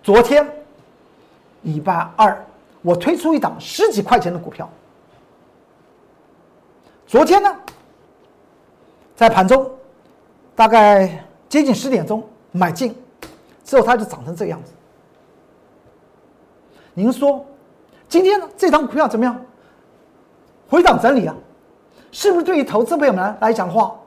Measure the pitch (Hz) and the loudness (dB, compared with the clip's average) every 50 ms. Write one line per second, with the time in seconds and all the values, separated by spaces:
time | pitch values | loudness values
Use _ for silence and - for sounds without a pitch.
0 | _ 208 196 233 240 240 285 294 294 294 - - - _ _ _ _ _ _ _ | _ 4 4 4 4 6 2 2 2 0 -8 -20 -20 _ _ _ _ _ _ _
1 | _ _ _ _ _ _ _ _ _ _ _ _ - 165 151 156 147 190 180 165 | _ _ _ _ _ _ _ _ _ _ _ _ -10 -8 -8 -6 -4 -4 -4 -4
2 | - - - - 220 196 - - - - _ _ _ _ _ _ - 170 175 175 | -6 -6 0 2 2 2 2 -4 -12 -20 _ _ _ _ _ _ -2 -2 -2 0
3 | - 277 349 - - 320 320 247 202 156 - - - - - - 403 427 226 202 | 0 -2 -4 -2 -2 -2 -2 -2 -2 -6 -8 -12 -16 -14 -4 -2 -2 0 0 -4
4 | 190 - 247 226 175 175 180 165 170 - - - - - - _ _ _ _ _ | -2 0 -2 0 0 -4 -8 -8 -12 -14 -16 -16 -18 -18 -20 _ _ _ _ _
5 | _ _ _ _ _ _ _ _ _ _ _ _ _ _ _ _ _ _ _ _ | _ _ _ _ _ _ _ _ _ _ _ _ _ _ _ _ _ _ _ _
6 | _ _ _ _ _ _ _ _ _ _ _ _ _ _ _ _ _ _ _ _ | _ _ _ _ _ _ _ _ _ _ _ _ _ _ _ _ _ _ _ _
7 | _ _ - 247 311 311 359 403 403 403 - - - - - _ _ _ _ _ | _ _ 2 2 4 4 4 2 2 0 -4 -4 -18 -20 -20 _ _ _ _ _
8 | _ _ _ _ _ _ _ _ _ _ _ _ _ _ _ _ _ _ _ _ | _ _ _ _ _ _ _ _ _ _ _ _ _ _ _ _ _ _ _ _
9 | _ _ _ - 233 220 - 190 190 185 254 269 262 - - - - - _ _ | _ _ _ 0 2 2 2 2 2 4 2 2 2 -4 -12 -18 -20 -20 _ _
10 | _ _ _ _ _ _ _ _ _ _ _ - 226 220 226 226 214 208 208 196 | _ _ _ _ _ _ _ _ _ _ _ 2 2 4 6 6 8 8 6 6
11 | 190 175 165 156 - - _ _ _ _ - 302 294 269 214 - - 269 254 185 | 4 0 -4 -12 -18 -20 _ _ _ _ 0 0 2 2 0 -2 -2 -2 -2 -2
12 | 156 - 139 - - - - _ _ _ - 175 180 165 165 - 262 226 226 - | -2 -4 -6 -6 -6 -14 -20 _ _ _ -4 -4 -2 -2 -2 -6 -6 -8 -8 -12
13 | - _ _ _ - - - _ _ _ _ _ _ - - 262 185 185 247 220 | -20 _ _ _ -20 -20 -20 _ _ _ _ _ _ 2 2 2 4 4 0 -2
14 | 220 - - - 120 151 175 - 214 170 160 - - - - _ _ _ _ _ | -2 -10 -14 -16 -14 -16 -10 -10 -8 -8 -8 -12 -14 -20 -20 _ _ _ _ _
15 | _ _ _ _ _ _ _ _ _ _ _ _ _ _ _ _ _ _ _ _ | _ _ _ _ _ _ _ _ _ _ _ _ _ _ _ _ _ _ _ _
16 | _ _ _ _ _ _ _ _ _ _ _ _ _ _ _ _ _ _ _ 175 | _ _ _ _ _ _ _ _ _ _ _ _ _ _ _ _ _ _ _ -2
17 | 196 247 262 - 285 285 277 262 - - - _ _ _ _ _ _ _ _ _ | -2 -2 -2 0 -2 -2 -2 -2 -8 -20 -20 _ _ _ _ _ _ _ _ _
18 | _ _ - 339 381 370 415 392 339 - - - 381 349 269 302 285 220 - 294 | _ _ 0 2 2 4 2 0 -4 -8 -6 -2 0 2 2 0 0 -2 -2 -2
19 | - 226 233 220 247 247 233 - - - _ _ _ _ _ _ _ _ _ _ | -2 0 0 -2 -2 -2 -4 -6 -16 -20 _ _ _ _ _ _ _ _ _ _
20 | _ _ _ _ _ _ _ _ _ _ _ _ _ - 262 339 339 - - - | _ _ _ _ _ _ _ _ _ _ _ _ _ 0 0 4 4 4 2 2
21 | - 240 285 247 175 156 - - - _ _ _ _ _ _ _ _ _ _ _ | 0 0 0 0 -2 -4 -10 -14 -20 _ _ _ _ _ _ _ _ _ _ _
22 | _ _ - - - 403 359 349 320 349 359 294 262 - 160 214 233 - 339 302 | _ _ -14 -4 -2 0 0 0 -2 -2 -2 -2 -4 -2 -2 -4 -2 -2 -2 -2
23 | 294 262 202 185 185 208 214 - 214 220 220 220 185 180 170 226 208 - - - | 0 0 0 -2 -4 -6 -6 -4 -2 -2 -2 -2 -6 -4 -2 -2 -2 -2 -6 -16
24 | - | -20